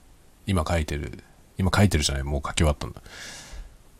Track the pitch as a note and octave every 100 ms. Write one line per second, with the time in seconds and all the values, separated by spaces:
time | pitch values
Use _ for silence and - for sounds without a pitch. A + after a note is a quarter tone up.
0 | - - - - - F#2+ D2+ F2 D#2 D2
1 | - - - - - - F#2+ - G2+ D#2
2 | C#2+ C#2 C#2 C#2+ - - D#2 C#2+ D2 -
3 | - - - - - - - - - -